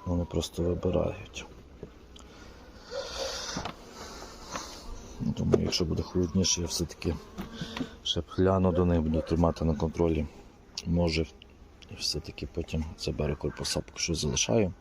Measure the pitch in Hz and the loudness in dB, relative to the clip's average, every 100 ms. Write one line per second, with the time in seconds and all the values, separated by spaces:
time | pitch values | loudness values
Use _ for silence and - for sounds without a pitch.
0 | - 87 85 87 82 - 87 85 92 85 | -2 0 2 0 -2 0 0 2 2 2
1 | 82 - - - - - - - - - | 2 -2 -10 -12 -12 -16 -20 -16 -16 -16
2 | - - - - - - - - - - | -20 -20 -20 -18 -18 -18 -18 -20 -10 -8
3 | - - - - - - - - - - | -6 -6 -6 -6 -6 -6 -6 -10 -16 -14
4 | - - - - - - - - - - | -14 -12 -14 -14 -10 -10 -10 -12 -12 -12
5 | - - - - 92 87 85 - 85 85 | -12 -4 -2 0 4 4 4 2 2 0
6 | - 90 90 92 87 - 85 - 82 - | 0 2 4 4 4 2 0 -2 -4 -2
7 | 90 78 - - - - - - - - | -2 -2 -6 -12 -12 -10 -8 -6 -8 -6
8 | - - 80 - 92 95 92 87 87 85 | -2 -2 -2 4 6 8 6 6 6 6
9 | 78 78 - 82 85 78 80 76 80 82 | 4 2 2 4 4 4 2 2 0 4
10 | 85 80 71 - - - - - 87 85 | 4 4 0 -6 -20 -20 -12 -10 0 2
11 | 85 80 80 - - - - - - - | 4 2 -2 -6 -20 -20 -20 -20 -18 -6
12 | - 76 - - 76 - 80 82 80 - | -4 -4 -6 -10 -8 -6 -4 -2 -4 -4
13 | - 71 76 73 76 - 73 - - - | -6 -2 -2 -2 -4 -4 -4 -4 -6 -6
14 | - 80 76 64 - 117 95 - | -2 0 0 0 2 4 2 -2